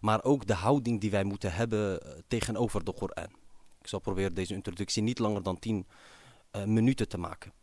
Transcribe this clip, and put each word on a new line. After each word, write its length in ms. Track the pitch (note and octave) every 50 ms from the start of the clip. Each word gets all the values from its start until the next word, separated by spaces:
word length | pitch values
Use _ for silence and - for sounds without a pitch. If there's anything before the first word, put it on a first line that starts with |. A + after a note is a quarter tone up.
maar 240 | - A2 G#2+ A2 -
ook 220 | C3 C#3+ C#3 G2+
de 80 | F#2+ A2
houding 460 | F#2 F2+ G#2+ C#3 D3 B2 A#2 A#2+ G#2+
die 100 | G2 G#2+
wij 140 | G2 G2+ G2
moeten 280 | G2 G2 G2 - G2+ E2
hebben, 480 | F2 A#2 A#2 A2+ G#2+ G#2+ G2+ F#2+ E2
eh, 180 | - - - D2+ - _
tegenover 560 | - A#2 - - A2+ - B2 A2 - G#2 F2+
de 80 | F#2+ F#2
Koran. 380 | - - F#2 - - E2 E2+ - - - - - - - - - _
Ik 80 | _ -
zal 100 | - G2
proberen 360 | - - F#2+ F#2 G2 G2 E2
deze 200 | F2 F#2 F2 G2+
introductie 480 | F#2+ - - F2 E2 G2+ F#2 - - G#2
niet 160 | A2+ A#2+ -
langer 240 | A2+ G#2+ G#2+ G2+ F2+
dan 160 | G2 F#2 F2+
tien, 280 | - A2+ A2 G2+ F2+ - - - - - - - - - - - _ _
eh, 140 | _ G#2 G2+
minuten 440 | G#2 A2 A2 A2 B2 C3+ - A2+ -
te 100 | - F#2
maken. 340 | F2 F2 E2+ - - - - _